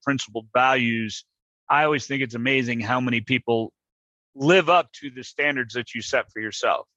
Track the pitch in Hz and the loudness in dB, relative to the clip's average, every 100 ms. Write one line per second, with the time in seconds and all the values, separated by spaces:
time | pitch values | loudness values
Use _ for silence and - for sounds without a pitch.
0 | - 135 - 113 110 127 131 131 117 113 | -4 -4 -6 -10 -2 2 2 2 0 -2
1 | 110 - - _ _ _ - 147 151 147 | -4 -8 -16 _ _ _ 0 2 2 0
2 | - 139 131 117 123 135 120 117 107 127 | -2 -4 -4 -4 0 0 0 -4 -2 -2
3 | 127 117 107 127 - 113 113 - _ _ | 0 -2 0 -2 2 0 -2 -10 _ _
4 | _ _ _ 135 143 185 156 175 - - | _ _ _ 0 4 6 6 4 2 -8
5 | 143 127 120 - 147 135 117 120 117 120 | -14 -14 -12 -4 -2 -2 -4 -6 -6 -8
6 | - 127 - 110 107 - 117 76 - | -2 -2 -2 -8 -8 -2 0 -2 -4